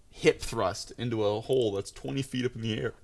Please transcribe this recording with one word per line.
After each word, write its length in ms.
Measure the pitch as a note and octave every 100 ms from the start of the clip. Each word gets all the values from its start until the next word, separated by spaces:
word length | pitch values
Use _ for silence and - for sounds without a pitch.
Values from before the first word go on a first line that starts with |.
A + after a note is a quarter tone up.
| -
hip 320 | - E3 -
thrust 520 | - A2+ F#2+ - - -
into 280 | A#2+ A2+
a 160 | G#2 G#2+
hole 320 | A2+ C3 A2+
that's 180 | G2 -
twenty 320 | - C3+ C#3
feet 220 | C3+ B2+
up 100 | B2
in 60 | A#2
the 160 | A2+ A2
air. 140 | A#2 -